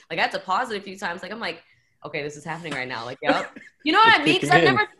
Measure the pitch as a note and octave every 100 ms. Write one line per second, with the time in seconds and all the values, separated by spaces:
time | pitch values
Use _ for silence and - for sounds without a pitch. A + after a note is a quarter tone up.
0 | - E3+ B3 F#3+ - F#3+ B3 G3+ G3+ F#3
1 | F#3 F3 F3+ A3 F#3+ D#3+ _ _ _ _
2 | D3+ D#3+ D3 D3 E3 E3 E3+ C#3 B2+ A#2
3 | A#2+ C#3 D3 E3 F#3+ - - _ D4+ F#4+
4 | A4+ F#4+ D4 F4 - - - G#4 G#4